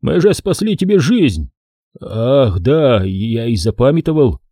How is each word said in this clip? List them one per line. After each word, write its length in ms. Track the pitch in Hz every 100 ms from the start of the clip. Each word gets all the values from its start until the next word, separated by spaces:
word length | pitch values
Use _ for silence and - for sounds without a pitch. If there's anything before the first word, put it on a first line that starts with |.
«Мы 180 | - 277
же 140 | 220
спасли 420 | 185 - 170 214 202
тебе 240 | 190 202
жизнь!» 520 | 139 240 156 82 71 _ _ _ _ -
«Ах, 580 | - 110 117 139 127 90
да, 440 | 87 151 147 113
я 420 | 95 95 110 113 117
и 100 | 113
запамятовал» 840 | 90 107 123 160 160 156 135 76 _